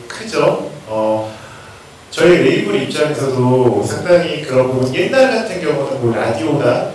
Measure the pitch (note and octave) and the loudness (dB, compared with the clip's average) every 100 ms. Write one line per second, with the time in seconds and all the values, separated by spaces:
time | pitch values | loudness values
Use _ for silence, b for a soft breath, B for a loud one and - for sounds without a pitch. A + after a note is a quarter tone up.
0 | - - A3 D#3 - - - - - A2 | -14 -12 -6 0 0 0 -6 -12 -8 -2
1 | A2 A2 A2 B B B B B B - | 0 -2 -4 B B B B B B -20
2 | - D#3+ F3 F3 - - - - C3 D3+ | -10 2 4 6 4 2 0 -2 -2 -2
3 | D3+ C#3+ C3+ B2+ B2 B2+ A#2+ - - - | -2 0 -2 2 4 4 4 2 -2 -2
4 | F3 F3 E3 D3 - C3 B2+ B2+ B2+ E3 | 2 2 2 -4 -2 0 2 0 -2 -2
5 | - C4+ B3+ A3+ G3+ F3 D3+ C#3+ C3+ A#2+ | 0 2 2 2 -2 -4 -2 -2 -2 -2
6 | A#2 A2 - - D#3+ C#3+ A#2+ B2 - | 0 0 -2 -2 -2 0 2 0 -2